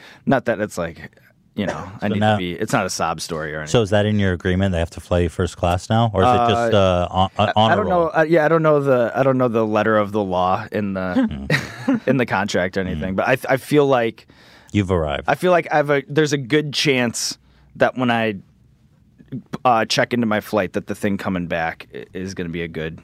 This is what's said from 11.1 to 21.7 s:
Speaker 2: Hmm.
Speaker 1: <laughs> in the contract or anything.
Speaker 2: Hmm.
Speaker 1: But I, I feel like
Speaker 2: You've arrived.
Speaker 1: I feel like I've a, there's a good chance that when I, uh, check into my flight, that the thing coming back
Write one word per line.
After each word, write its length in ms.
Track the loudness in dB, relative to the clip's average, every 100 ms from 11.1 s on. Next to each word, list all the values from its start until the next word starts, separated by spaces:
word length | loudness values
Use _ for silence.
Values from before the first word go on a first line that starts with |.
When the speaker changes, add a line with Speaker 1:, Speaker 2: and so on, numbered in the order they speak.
| -2 -2 -4 -4 -4 -4 -8 -4
Speaker 2:
Hmm. 100 | -2
Speaker 1:
<laughs> 40 | 0
in 80 | 0
the 80 | 0
contract 500 | -2 0 -2 -2 -2
or 60 |
anything. 300 | -4 -6 -4
Speaker 2:
Hmm. 40 | -2
Speaker 1:
But 120 | 0
I, 80 | 0 0
I 20 | -4
feel 300 | 2 2 4
like 400 | 2 0 -6 -20 _ -20 -20 -4
Speaker 2:
You've 180 | -2 0
arrived. 320 | 0 0 -4 -2
Speaker 1:
I 60 | 0
feel 160 | 2
like 220 | 2 2
I've 160 | 0 2
a, 140 | -2 0
there's 240 | 0 0
a 40 | -2
good 360 | 0 0 0
chance 640 | -2 0 2 0 -2 -8 -10 _ _ _ -2
that 200 | -2 0
when 140 | 0
I, 240 | 0 -2 -4 -14 _ _ _ _ _ _ _ -16 -16 -12 -2 2
uh, 200 | 2 2
check 280 | 0 0
into 120 | -2 0
my 140 | -2
flight, 340 | 0 -2 0
that 140 | -4 -6
the 80 | -6
thing 220 | -4 -4
coming 280 | -4 -4 -4
back 400 | -4 -4